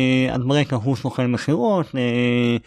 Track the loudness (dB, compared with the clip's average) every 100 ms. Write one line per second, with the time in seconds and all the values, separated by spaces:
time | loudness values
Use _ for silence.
0 | 2 2 0 -2 0 0 0 -2 -2 -2
1 | -4 -2 -2 -2 0 0 2 0 -2 -2
2 | -2 0 0 2 2 0